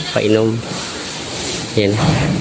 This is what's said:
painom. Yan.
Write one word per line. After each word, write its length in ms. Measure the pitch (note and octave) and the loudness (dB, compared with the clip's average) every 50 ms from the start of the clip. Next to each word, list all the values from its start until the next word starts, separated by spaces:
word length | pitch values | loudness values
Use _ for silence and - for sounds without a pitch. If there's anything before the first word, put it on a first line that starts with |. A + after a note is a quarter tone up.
| D#3 - | -4 -2
painom. 460 | - A2 G#2+ G#2 A2 A2 A2+ A2+ A2+ A#2 A#2+ - - - - - - - - - - - - - - - - - - - - - - | 0 0 4 4 4 4 4 2 0 -2 -4 -6 -6 -6 -6 -6 -8 -8 -8 -8 -8 -8 -8 -8 -6 -6 -4 -4 -4 -4 -6 -2 0
Yan. 180 | G#3+ G3+ G3 G3+ A2+ D#3 - - - - - - - | 2 2 2 2 2 2 2 4 2 2 0 0 0